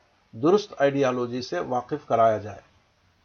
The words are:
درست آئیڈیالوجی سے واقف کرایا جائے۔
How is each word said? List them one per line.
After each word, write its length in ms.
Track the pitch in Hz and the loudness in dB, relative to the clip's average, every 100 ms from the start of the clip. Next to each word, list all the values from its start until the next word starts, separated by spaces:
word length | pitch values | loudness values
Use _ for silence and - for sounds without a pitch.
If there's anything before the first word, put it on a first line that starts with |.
| _ _ _ | _ _ _
درست 420 | 113 143 208 - - | -2 2 2 0 0
آئیڈیالوجی 640 | 139 139 135 123 120 123 | 0 2 0 0 -4 -6
سے 180 | 120 175 | -8 -8
واقف 480 | 135 123 120 147 - | -4 -6 -4 -8 -2
کرایا 300 | 120 113 107 | 2 4 2
جائے۔ 380 | 104 95 - _ _ _ _ _ | -4 -16 -20 _ _ _ _ _